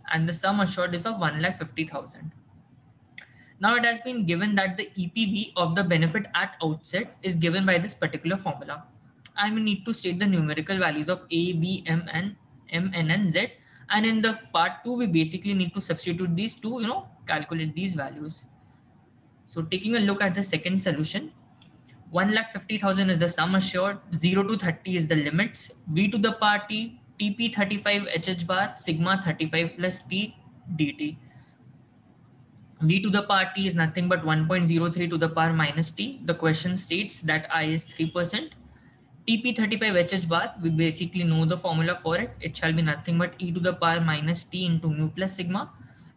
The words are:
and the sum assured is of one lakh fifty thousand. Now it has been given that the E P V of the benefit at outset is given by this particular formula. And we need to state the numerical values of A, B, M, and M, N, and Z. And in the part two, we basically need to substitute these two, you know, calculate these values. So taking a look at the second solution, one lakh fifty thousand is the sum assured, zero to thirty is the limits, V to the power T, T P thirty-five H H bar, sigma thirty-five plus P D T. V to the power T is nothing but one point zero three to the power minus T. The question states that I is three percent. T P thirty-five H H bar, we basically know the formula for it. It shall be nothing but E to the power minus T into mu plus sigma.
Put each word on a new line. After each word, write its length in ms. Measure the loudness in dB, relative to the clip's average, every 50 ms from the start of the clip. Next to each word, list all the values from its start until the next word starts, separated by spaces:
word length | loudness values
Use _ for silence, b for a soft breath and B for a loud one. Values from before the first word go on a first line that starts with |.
| -6 -2 0
and 160 | 0 2 0
the 20 |
sum 300 | 0 0 0 2 2 2
assured 340 | 2 0 0 -2 -2 -2 -2
is 100 | -4 -4
of 140 | -4 -4 -2
one 220 | -2 -2 0 0
lakh 180 | -2 -2 -2 -4
fifty 240 | -10 -8 -6 -6 -6
thousand. 480 | -4 -6 -10 -12 -12 -18 -14 -14 -14 -16 -16 -20 -20 -20 -20 -20 _ -20 -20 _ _ _ _ _ _ _ B B B B B B B B 0
Now 160 | 2 2 4
it 80 | 4 4
has 160 | 2 2 0
been 260 | -6 -6 -2 -2 0
given 300 | 0 2 2 2 2 2
that 220 | 2 2 0 -2
the 120 | -4 -8 -8 -6
E 140 | -6 -6 -4
P 160 | 0 0 0
V 280 | 0 0 -2 -4 -2 0
of 180 | 0 2 2 2
the 80 | 2 2
benefit 440 | 4 4 4 4 4 2 -2 -4 -2 -2
at 200 | -2 -2 -2 -4 -4 -4
outset 540 | -4 -4 -4 -8 -4 -4 -4 -4 -4 -10 -6
is 140 | -4 -2 0
given 300 | 2 2 2 2 2 4
by 140 | 4 4 4
this 140 | 2 -2 -4
particular 440 | -4 -4 -4 -4 -4 -2 -2 -4
formula. 480 | -2 -4 -6 -8 -8 -10 -12 -12 -12 -12 -20 _ -20 _ -20 _ _ _ -10 _ -2
And 140 | 0 0 0
we 60 | 0
need 240 | 0 0 0 -2 -2
to 80 | -6 -6
state 260 | -2 -2 -2 -2 2
the 80 | 2
numerical 500 | 4 4 4 2 2 0 -4 -2 -2 0
values 300 | 2 2 2 0 0 -2
of 140 | -2 -2 -4 -2 -2
A, 220 | 0 0 2 2 0
B, 280 | 0 0 0 -2 -4 -2
M, 160 | -2 -2 -2 -2 -4
and 240 | -6 -4 -4 -6 -8 _ _ _ -20 -20 _ -6
M, 200 | -4 -2 -2 -2 -2
N, 160 | 0 0 2
and 220 | 2 2 2 2
Z. 220 | 2 2 0 -2 -6 B B B B B B B
And 160 | 0 2 2
in 160 | 2 2 2
the 160 | 2 0 0 -2 -10 -4 0
part 300 | 0 0 0 -2 -6 -6
two, 80 | -6
we 160 | -2 -2 0
basically 460 | 2 4 2 2 2 -2 -6 -2 0 0
need 200 | 0 0 0 -2
to 40 | -6
substitute 560 | -4 -4 -4 -4 -2 -4 -2 -2 -2 0 0
these 200 | 0 -2 -4 -6
two, 260 | -6 -8 -8 -6 -4
you 60 | -4
know, 200 | -4 -4 -4 -8 -10 -20 -16 -6
calculate 480 | -4 -4 -4 -4 -4 -4 -4 -4 -4 -4
these 220 | -4 -4 -4 -4
values. 480 | -4 -6 -6 -8 -12 -12 -12 -12 -14 -18 -20 -20 b b b b b b b b _ _ _ _ _ _ _ _ _ _
So 160 | -12 -8 -8
taking 340 | -6 -4 -4 -4 -2 0 2
a 40 | 2
look 220 | 2 2 2 2
at 120 | 0 0 0
the 100 | 0 -2
second 380 | -2 -2 -2 -2 0 0 0
solution, 500 | 0 0 0 0 -2 -2 -2 -6 -6 -8 -14 -20 -20 _ B B B B B B B B B B -20 -4
one 240 | 0 2 2 4 2
lakh 180 | 2 0 -2
fifty 260 | -10 -14 -8 -6 -4
thousand 320 | 0 2 2 2 4 4 4
is 80 | 4
the 120 | 4 2 2
sum 260 | 2 0 0 2 4
assured, 440 | 2 2 2 0 0 0 0 -2 -6 -8 -6 -4
zero 300 | 2 2 4 4 4 2
to 140 | 2 0
thirty 400 | 0 0 -2 -2 -2 -4 -2 0
is 100 | 0 2
the 80 | 2 2
limits, 560 | 2 2 2 0 0 0 0 -2 -6 -8 -8 -10 -16 -8
V 220 | -2 0 2 2 2
to 60 | 2
the 160 | 2 2 0 2
power 280 | 2 2 2 2 2 -2
T, 320 | -6 -6 -6 -6 -8 -12 -18 -20 -20 -6
T 160 | -4 -4 -2 -2
P 140 | -2 -2
thirty-five 600 | -2 0 0 0 0 -2 -2 0 0 0 0 0 -2 -4
H 140 | -2 -2
H 180 | -2 -4 -4 -2
bar, 300 | -2 0 0 0 -2 -4
sigma 460 | -6 -4 -2 0 0 2 2 2 2 0
thirty-five 480 | -2 -2 -2 -4 0 0 0 0 0 -2
plus 240 | -4 -4 -2 -4 -4
P 340 | -8 -4 -4 -2 -2 -4 -8 -18 -20 -20 -20 -20 -12 -10 -2
D 160 | 0 0 -2
T. 260 | 0 -6 -6 -8 -8 B B B B B B B B B B -20 -20 -20 -20 _ _ -20 _ _ -20 _ -20 -20 -20 -20 -20 _ -20 -20 -20 -20 -6 0
V 200 | 2 4 4 4
to 80 | 2 2
the 120 | 2 2
power 280 | 2 4 2 2 2 0 -2
T 120 | -2 -2
is 80 | 0 2
nothing 340 | 2 2 2 2 0 2 2
but 160 | 2 2 2
one 240 | 2 2 2 2 2
point 180 | 2 4 4
zero 240 | 4 4 4 2 2
three 160 | 0 0 -2
to 100 | 0 2
the 120 | 2 0 2
power 240 | 4 2 2 4 4
minus 400 | 2 2 2 0 0 -2 -2 -2
T. 260 | -4 -6 -6 -6 -6 -2
The 80 | -2 -2
question 420 | 2 2 2 2 2 0 -2 -2
states 460 | -4 -2 -2 -2 -2 -2 -4 -6 -4
that 260 | -2 -2 -2 -2 -2 -2
I 140 | -2 0 0
is 220 | 0 0 -2 -4
three 260 | -8 -4 -4 -4 -2
percent. 440 | 0 -2 -2 -2 -2 -4 -6 -8 -14 -20 B B B B B B B B B B B -8 -2
T 160 | 0 0 0 0
P 100 | -2 0
thirty-five 420 | 0 0 0 0 0 0 2 4
H 180 | 4 4 4 0
H 140 | -2 0
bar, 280 | 2 2 0 0 -2 -6 -2
we 120 | -2 0
basically 520 | 2 4 2 2 0 -2 -6 -4 -2 0 2
know 220 | 4 4 4 4
the 100 | 2 0
formula 400 | 0 -2 -2 0 2 2 0 0
for 220 | -2 -2 -2 0
it. 140 | 0 -2 -4 -8 -8
It 180 | -10 -8 -4
shall 160 | -2 0 2 2
be 80 | 2
nothing 380 | 2 2 0 -2 -2 0 2 2
but 160 | 0 0 -2
E 140 | -8 -6 -4
to 80 | -2 0
the 140 | 0 0 0
power 280 | 2 2 2 4 4
minus 420 | 2 2 0 0 0 0 0 -2 -4
T 220 | -4 -4 -2 0
into 220 | 0 0 0 0 0
mu 200 | 0 0 -2 -2
plus 260 | 0 -2 -4 -4 -2
sigma. 360 | -4 -4 -4 -4 -4 -6 -8 B B B B B B B B B